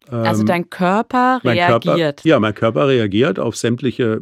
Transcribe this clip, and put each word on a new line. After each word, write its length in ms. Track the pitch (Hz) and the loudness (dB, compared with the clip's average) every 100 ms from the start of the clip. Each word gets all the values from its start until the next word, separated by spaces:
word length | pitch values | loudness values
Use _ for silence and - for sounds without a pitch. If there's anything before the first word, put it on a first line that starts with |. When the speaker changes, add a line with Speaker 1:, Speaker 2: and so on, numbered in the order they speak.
| - | -10
Speaker 1:
Also 320 | 117 113 107 | -4 -2 0
Speaker 2:
Ähm, 60 | 107 | 0
Speaker 1:
dein 220 | 175 170 | 0 -4
Körper 680 | - 180 202 240 254 254 254 | -4 -2 0 -2 0 0 0
Speaker 2:
mein 140 | - 175 | 0 0
Körper, 380 | 175 117 175 151 | 2 2 0 0
Speaker 1:
reagiert? 300 | 156 147 156 | 0 -2 2
Speaker 2:
ja, 140 | 139 | 2
mein 120 | 107 | 2
Körper 360 | 104 113 139 143 | 0 -2 2 2
reagiert 500 | 127 107 101 147 190 | 2 2 2 0 0
auf 160 | 117 - | -4 -2
sämtliche, 640 | 117 120 127 - 117 110 | -2 -2 -4 -2 -2 -2